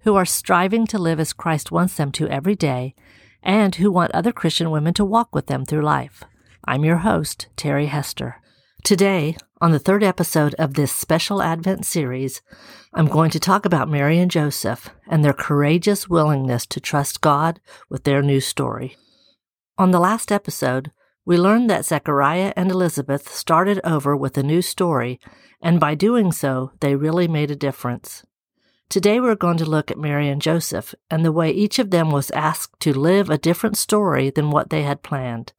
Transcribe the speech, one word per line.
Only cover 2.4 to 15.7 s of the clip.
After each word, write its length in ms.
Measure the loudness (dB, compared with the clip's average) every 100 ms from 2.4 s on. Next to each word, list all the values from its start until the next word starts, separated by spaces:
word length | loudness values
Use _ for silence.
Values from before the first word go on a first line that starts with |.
| -2 0
day, 380 | 0 -2 -6 -10 _ -20 _ _
and 320 | 0 2 2 2
who 140 | 2
want 220 | 4 2
other 200 | 2 0
Christian 380 | 0 -2 0 0
women 220 | 0 0
to 120 | 0 2
walk 280 | 2 0
with 120 | -4 -4
them 180 | -4
through 160 | -2 -2
life. 420 | 0 -2 -4 -16 -20 _ _ _ -4
I'm 180 | 0
your 140 | 2 2
host, 480 | 2 0 -2 -10 -14 -8
Terry 300 | -4 -2 -2
Hester. 560 | -4 -6 -8 -10 -12 _ _ _ _
Today, 500 | 0 2 4 2 -2 -6 -14 _
on 140 | 2
the 60 | 2
third 260 | 4 2
episode 500 | 2 0 -2 2 0 0
of 160 | -4
this 180 | 0 -2
special 480 | -2 -2 -2 0 -2
Advent 460 | -2 -2 -4 -4 -4
series, 560 | -4 -4 -4 -6 -8 _ -20 -20 -20 _
I'm 140 | 0 2
going 240 | 4 2
to 100 | 0
talk 240 | 2 2
about 240 | 2 0 0
Mary 300 | 0 2 2
and 120 | 2
Joseph 600 | 2 -2 -2 -6 -6 -10 -20 -2
and 160 | 2
their 80 | 2
courageous 760 | 2 0 0 2